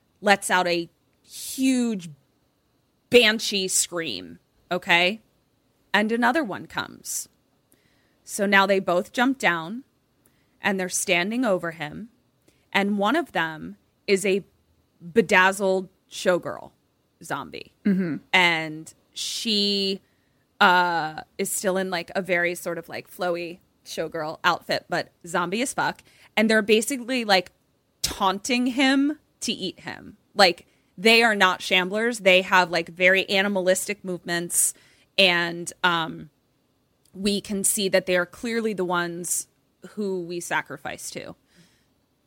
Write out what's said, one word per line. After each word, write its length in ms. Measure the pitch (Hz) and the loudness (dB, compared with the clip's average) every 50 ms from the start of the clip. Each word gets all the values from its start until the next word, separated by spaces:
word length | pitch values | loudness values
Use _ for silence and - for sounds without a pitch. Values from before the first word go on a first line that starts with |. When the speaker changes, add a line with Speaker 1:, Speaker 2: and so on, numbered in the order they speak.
| _ _ _ _ | _ _ _ _
Speaker 1:
lets 300 | 190 208 196 190 - - | 2 2 2 2 2 0
out 160 | 202 185 180 | 0 0 2
a 220 | 175 175 170 170 165 _ _ _ _ _ _ | 0 -2 -4 -4 -8 _ _ _ _ _ _
huge 840 | _ - - - - - - - 262 262 262 247 240 233 220 190 170 165 143 - _ _ _ _ _ _ _ _ _ _ _ _ _ _ _ _ _ - | _ -20 -18 -14 -14 -10 -6 -2 0 2 2 2 0 -2 -4 -6 -8 -12 -18 -20 _ _ _ _ _ _ _ _ _ _ _ _ _ _ _ _ _ 4
banshee 580 | 254 247 233 214 220 220 - - 214 196 185 185 | 6 6 8 6 4 0 -2 -4 -2 -2 -2 0
scream, 680 | - - - - 175 175 165 147 104 87 92 82 - - _ _ _ _ _ - | 0 -2 -2 -2 -4 -6 -6 -6 -8 -10 -12 -14 -18 -20 _ _ _ _ _ -6
okay? 480 | 175 180 - 190 175 175 180 180 220 220 _ _ _ _ _ _ _ _ _ _ _ _ _ _ | -6 -2 2 4 4 4 4 2 0 -4 _ _ _ _ _ _ _ _ _ _ _ _ _ _
And 180 | - 202 214 214 | 0 2 2 2
another 320 | 233 233 247 233 254 330 294 | 2 2 2 2 2 2 0
one 220 | 202 165 - 160 | -4 -6 -10 -12
comes. 600 | - - - - - 60 - - - - - - - _ _ _ _ _ _ _ _ _ _ _ _ _ _ _ _ _ _ _ | -8 -6 -6 -6 -6 -10 -14 -12 -10 -8 -8 -10 -12 _ _ _ _ _ _ _ _ _ _ _ _ _ _ _ _ _ _ _
So 200 | - - - 202 | -10 -6 -2 2
now 200 | 202 202 196 196 | 4 6 6 6
they 140 | 196 196 190 | 6 4 2
both 320 | 196 - 175 180 - - | 2 2 0 0 -2 -2
jump 260 | - 254 240 269 262 - | 0 0 2 2 2 2
down, 460 | - 180 170 165 160 170 220 247 277 _ _ _ _ _ _ _ _ _ _ _ _ _ _ _ | 0 0 0 0 -4 -8 -10 -12 -14 _ _ _ _ _ _ _ _ _ _ _ _ _ _ _
and 180 | - 202 202 190 | -2 -2 -2 -2
they're 100 | 185 175 | -2 -4
standing 560 | - - - 202 180 170 175 208 226 247 262 | -4 -4 0 0 0 0 0 -2 -2 -2 0
over 280 | 220 185 175 170 170 | 0 0 0 -2 -4
him. 360 | 160 165 151 147 151 165 208 - _ _ _ _ _ _ _ _ _ _ _ _ | -8 -8 -10 -10 -10 -12 -14 -16 _ _ _ _ _ _ _ _ _ _ _ _
And 260 | - 196 196 202 208 202 | -2 0 0 0 0 0
one 180 | 196 208 269 | 0 0 0
of 160 | 339 294 - | 0 -2 -2
them 440 | - 180 165 160 156 156 165 180 202 - _ _ _ _ _ | -4 -4 -4 -4 -6 -10 -14 -14 -16 -18 _ _ _ _ _
is 200 | - 196 190 180 | 0 0 0 2
a 180 | 202 185 202 - _ _ _ _ _ _ _ _ _ _ _ 165 175 | 0 0 0 -2 _ _ _ _ _ _ _ _ _ _ _ -16 -2
bedazzled 760 | 156 226 185 156 208 185 185 190 190 196 202 190 190 190 185 180 _ _ _ _ | 0 2 2 4 6 6 6 4 2 2 0 0 0 0 -2 -6 _ _ _ _
showgirl 600 | - - - 196 180 170 - 139 85 - - - - _ _ _ _ _ _ _ _ - | -12 -2 0 2 2 2 0 -6 -10 -10 -12 -18 -20 _ _ _ _ _ _ _ _ -18
zombie. 500 | 175 165 - 139 113 76 67 - - - _ _ - | -12 -10 -10 -10 -10 -10 -14 -14 -16 -18 _ _ 0
Speaker 2:
Mm-hmm. 320 | 208 190 185 190 165 143 - - _ | 0 0 0 0 -2 -4 -8 -4 _
Speaker 1:
And 600 | - 185 180 175 170 160 160 156 156 156 160 - - _ _ _ | 2 4 4 4 2 0 -4 -6 -10 -12 -14 -16 -20 _ _ _
she, 880 | - - - - - - - 233 214 202 202 202 202 196 196 196 196 190 _ _ _ _ _ _ _ _ _ _ _ - | -12 -10 -8 -8 -8 -6 -2 -2 0 0 0 0 0 0 -2 -2 -4 -6 _ _ _ _ _ _ _ _ _ _ _ 2
uh, 600 | 208 190 180 180 180 175 170 165 156 156 156 - - - _ - | 4 4 4 4 2 2 0 -2 -4 -4 -8 -12 -16 -12 _ -8
is 120 | 196 190 | -6 -6
still 260 | - - - 190 180 | -6 -4 -2 -2 -2
in, 140 | 190 185 190 | -2 -2 -4
like, 200 | 185 170 170 - - | -6 -6 -8 -6 -6
a 80 | 196 | -6
very 320 | 185 175 180 175 175 175 180 | -4 -2 0 0 0 -2 -4
sort 240 | 175 - 175 170 165 | -6 -8 -8 -8 -8
of, 100 | 165 - | -10 -12
like, 220 | 131 110 - - | -12 -14 -14 -14
flowy 480 | - - 185 175 170 175 175 165 180 185 _ _ _ _ _ | -8 -4 -4 -2 -2 -4 -6 -10 -12 -16 _ _ _ _ _
showgirl 540 | - - - 165 160 - 165 156 156 160 - | -12 -8 -8 -8 -6 -6 -6 -6 -8 -6 -2
outfit, 420 | - 175 165 - - - 147 - - - | 0 0 0 0 -2 -4 -4 -4 -4 -4
but 240 | 180 165 - - _ _ - | -4 -6 -6 -6 _ _ -10
zombie 360 | 170 170 175 180 175 190 226 | -6 -2 -2 -2 -2 -2 -2
as 100 | 247 247 | -2 -2
fuck. 300 | - - 143 151 - - - _ _ _ - - _ | -2 -2 -2 -2 -4 -6 -12 _ _ _ -20 -6 _
And 140 | - 220 220 | 0 2 4
they're 120 | 220 220 | 4 4
basically, 640 | 208 220 214 220 - - 285 247 240 220 262 247 226 | 4 4 4 4 4 0 -4 -6 -4 -4 -4 -2 2
like, 280 | 208 196 185 180 - _ _ _ _ _ _ _ _ _ _ | 2 2 2 2 0 _ _ _ _ _ _ _ _ _ _
taunting 640 | - - - - 208 190 185 196 - - 247 240 247 269 | -8 -6 -2 0 0 0 0 0 -2 -2 0 0 0 0
him 500 | 233 262 277 262 277 277 277 285 302 - _ _ _ _ | 0 2 2 4 4 2 2 0 -2 -6 _ _ _ _
to 120 | - - | -8 -6
eat 280 | 208 - - - - - | -6 -6 -6 -8 -10 -10
him. 360 | - 147 95 - - - - _ _ _ - | -12 -14 -14 -14 -16 -20 -20 _ _ _ 2
Like, 320 | 190 196 180 - - - _ _ _ _ _ _ - | 4 4 4 4 0 -8 _ _ _ _ _ _ 2
they 240 | 180 226 233 233 | 4 6 6 6
are 140 | 233 233 208 | 6 4 4
not 240 | 202 190 185 180 - | 4 4 2 2 0
shamblers. 600 | - - 190 185 180 185 196 214 226 240 240 208 185 | -2 0 2 2 2 0 -2 -2 -2 -2 -2 0 4
They 180 | 190 180 185 | 4 6 6
have, 280 | 185 - 196 185 180 165 | 4 4 4 4 4 4
like, 180 | 175 170 170 180 | 0 -2 -4 -4
very 400 | 165 175 185 180 190 190 - - | -2 2 4 4 4 4 2 2
animalistic 720 | 202 190 196 202 202 190 175 185 190 185 - - 170 - - | 0 0 2 0 0 0 2 2 2 2 0 -6 -8 -8 -8
movements. 720 | 185 180 170 - 180 170 170 175 170 - - - - - _ _ _ _ _ _ _ _ | -8 -8 -8 -6 -4 -4 -4 -4 -2 -2 0 0 0 -2 _ _ _ _ _ _ _ _
And, 560 | - 196 180 175 170 175 170 170 170 175 - - - - | 4 4 4 4 2 0 -2 -4 -8 -10 -12 -4 -2 0
um, 460 | 180 170 165 160 165 165 165 160 151 _ _ _ _ _ _ _ _ _ _ _ _ _ _ _ _ - | 0 2 0 -2 -4 -8 -12 -16 -18 _ _ _ _ _ _ _ _ _ _ _ _ _ _ _ _ -10
we 260 | 190 196 214 202 196 | -4 -2 -2 -2 -2
can 240 | - - 208 196 190 | -4 -6 -6 -4 -2
see 240 | - - - 202 185 | -2 -2 -2 0 0
that 160 | 185 190 185 | 2 0 2
they 100 | - 180 | 2 0
are 100 | 180 175 | 0 0
clearly 460 | 175 - - - 233 226 233 220 226 208 | -4 -8 -8 -6 -4 -4 -2 -2 -2 -2
the 100 | 180 185 | -4 -4
ones 640 | 175 180 175 175 170 170 175 175 - - - - - _ _ _ _ _ _ - 180 | -2 -2 -2 -4 -4 -6 -8 -6 -6 -6 -6 -6 -10 _ _ _ _ _ _ -20 -14
who 300 | - 214 208 196 190 180 | -8 -6 -4 -4 -4 -6
we 200 | 170 165 175 175 | -6 -8 -8 -10
sacrifice 720 | - - 160 156 147 - 135 147 - - - - - - | -6 -4 -4 -4 -4 -6 -12 -12 -12 -12 -12 -12 -12 -14
to. 240 | - - - - - _ _ _ _ _ _ _ _ _ _ _ _ _ _ _ _ _ _ | -12 -12 -14 -14 -16 _ _ _ _ _ _ _ _ _ _ _ _ _ _ _ _ _ _